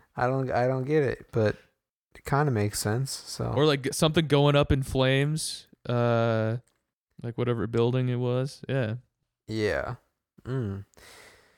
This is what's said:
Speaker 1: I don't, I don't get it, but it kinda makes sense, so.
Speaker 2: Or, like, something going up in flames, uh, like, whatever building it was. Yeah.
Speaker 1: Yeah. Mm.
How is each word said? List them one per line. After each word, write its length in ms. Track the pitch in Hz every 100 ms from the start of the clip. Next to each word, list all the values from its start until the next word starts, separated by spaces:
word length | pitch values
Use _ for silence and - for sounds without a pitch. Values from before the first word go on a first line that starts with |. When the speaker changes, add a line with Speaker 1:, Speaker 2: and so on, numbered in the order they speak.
| _ -
Speaker 1:
I 80 | 123
don't, 240 | 135 131
I 160 | 113 127
don't 160 | 131 131
get 180 | 156
it, 240 | 135 - -
but 240 | 120 107 - _ _ _ _ _ -
it 100 | -
kinda 260 | 139 147
makes 280 | 113 104 -
sense, 320 | 107 117 135
so. 420 | - - - 117 117
Speaker 2:
Or, 100 | 156
like, 260 | 143 131
something 320 | - 160 156 151
going 300 | 143 143 143
up 160 | 147
in 100 | 139
flames, 880 | 135 135 131 135 143 156 - - - _ -
uh, 680 | 120 120 117 117 113 110 120 - _ _ _ _ -
like, 160 | 117 113
whatever 300 | 120 117 104
building 420 | 117 117 127 127
it 60 | 123
was. 460 | 123 123 135 - -
Yeah. 280 | 135 107 117 - _ _ _ -
Speaker 1:
Yeah. 480 | 110 104 73 - 120 _ _ _ _ -
Mm. 400 | 131 107 98 101 - - - - - _